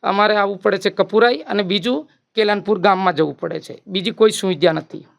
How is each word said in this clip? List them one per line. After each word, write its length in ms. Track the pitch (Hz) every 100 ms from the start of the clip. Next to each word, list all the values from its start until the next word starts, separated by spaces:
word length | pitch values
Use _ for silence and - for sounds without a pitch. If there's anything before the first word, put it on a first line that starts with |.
અમારે 320 | - 196 208 208
આવવું 260 | 202 196
પડે 160 | 208 202
છે 120 | 196
કપુરાઈ 480 | - 190 214 240 269
અને 260 | 311 208
બીજું 460 | 190 196 190 262 302 _ _ -
કેલનપુર 440 | 208 208 196 208
ગામમાં 360 | 180 190 190 151
જવું 240 | 151 139
પડે 200 | 170 160
છે, 220 | - - -
બીજી 240 | 190 190
કોઈ 200 | - 220
સુવિધા 400 | 214 196 170 170
નથી. 360 | 156 - - -